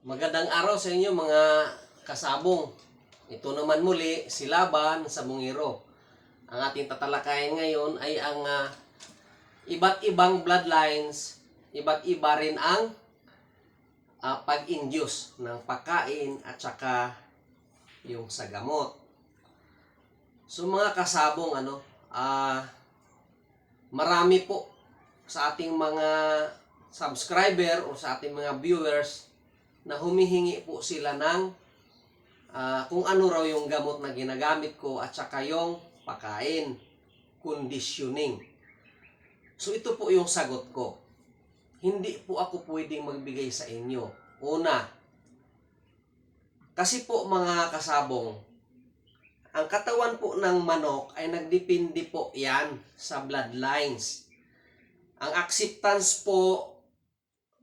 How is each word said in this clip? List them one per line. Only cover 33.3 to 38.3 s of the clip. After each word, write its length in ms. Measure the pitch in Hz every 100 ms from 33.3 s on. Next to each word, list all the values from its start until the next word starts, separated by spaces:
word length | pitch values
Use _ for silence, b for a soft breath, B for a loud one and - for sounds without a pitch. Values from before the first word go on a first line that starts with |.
| 165
yung 240 | 160 151 143
gamot 320 | 147 143 143
na 160 | 143 127
ginagamit 640 | 131 131 147 156 151 -
ko 160 | 143 131
at 160 | 127
saka 320 | - 135 139
yung 320 | 139 160 170 170 - _ -
pagkain, 720 | - 107 104 135 160 147 117 - _ _ _ _ _
conditioning. 960 | - 147 131 135 - - 135 135 147